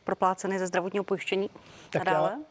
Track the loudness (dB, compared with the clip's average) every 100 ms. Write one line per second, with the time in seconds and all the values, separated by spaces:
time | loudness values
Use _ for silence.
0 | -4 2 2 2 -2 -2 0 0 0 -4
1 | -2 -4 0 -2 -2 -8 -20 -20 -4 0
2 | 2 2 2 -2 -10